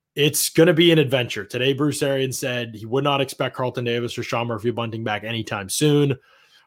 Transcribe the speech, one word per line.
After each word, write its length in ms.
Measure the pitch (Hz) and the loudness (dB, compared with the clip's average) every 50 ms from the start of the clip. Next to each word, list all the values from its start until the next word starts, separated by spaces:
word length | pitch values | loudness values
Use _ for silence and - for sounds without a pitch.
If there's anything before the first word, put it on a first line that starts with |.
| _ _ - | _ _ -4
It's 360 | - 143 151 - - - - | 0 0 0 2 0 -2 0
gonna 240 | - - 160 175 175 | 4 6 6 6 6
be 180 | 147 175 170 | 6 6 6
an 60 | 165 156 | 6 6
adventure. 460 | 147 123 131 127 123 127 - 110 98 | 4 2 2 0 -2 -2 -6 -10 -10
Today, 280 | - - 123 123 139 | -8 -4 -2 0 0
Bruce 300 | 139 123 147 147 139 - | 0 2 0 0 0 0
Arians 340 | 151 139 139 135 135 131 123 | -2 0 0 0 -2 -2 -4
said 380 | - - 131 123 123 120 117 110 | -6 -6 -4 -4 -4 -6 -8 -10
he 100 | 104 110 | -12 -8
would 200 | 110 117 135 139 | -4 -2 0 2
not 160 | 147 143 139 | 2 2 2
expect 360 | 139 131 - - 143 127 - | 0 -2 -2 -4 -4 -4 -2
Carlton 280 | - 131 123 120 131 120 | -2 -4 -4 -2 -2 -2
Davis 340 | 120 117 120 120 117 - - | -2 -2 -2 -2 -4 -6 -6
or 40 | |
Sean 240 | 113 - - 120 117 | -6 -4 -2 -2 -2
Murphy 240 | 120 117 107 98 117 | -2 -4 -2 -2 -2
Bunting 340 | 110 113 117 117 113 113 113 | -2 -2 -4 -6 -6 -6 -4
back 200 | 113 104 101 101 | -4 -4 -4 -4
anytime 440 | 110 117 113 107 - 117 104 98 95 | -6 -6 -6 -6 -6 -6 -6 -6 -6
soon. 480 | - - 151 151 147 147 143 143 127 - _ _ _ _ _ _ _ _ _ | -2 0 2 4 4 4 4 2 0 -4 _ _ _ _ _ _ _ _ _